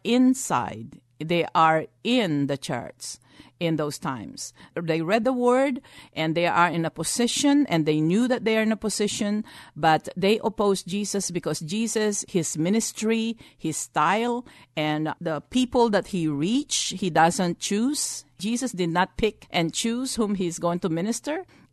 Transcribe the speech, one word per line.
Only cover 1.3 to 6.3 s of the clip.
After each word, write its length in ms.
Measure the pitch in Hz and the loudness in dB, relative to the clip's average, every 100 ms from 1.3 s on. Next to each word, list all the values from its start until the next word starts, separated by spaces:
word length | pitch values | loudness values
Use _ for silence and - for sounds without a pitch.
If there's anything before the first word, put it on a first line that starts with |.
| 175 - 170 | 0 2 4
are 320 | 160 160 151 _ | 4 4 0 _
in 420 | 226 247 190 147 139 | 0 2 2 2 0
the 120 | 139 | -2
church 600 | - 120 - - - - _ - - - | -4 -6 -6 -14 -14 -16 _ -20 -18 -4
in 180 | 170 156 | -2 0
those 200 | 147 - | -2 -4
times. 560 | 156 123 95 - - - - 170 | -6 -8 -10 -14 -16 -16 -12 -6
They 260 | 165 160 | -2 0
read 220 | 160 226 | 2 2
the 100 | 262 | 2
word, 480 | 247 240 254 277 262 - - - | 2 2 4 2 -2 -10 -20 -14
and 220 | - 160 | -4 -2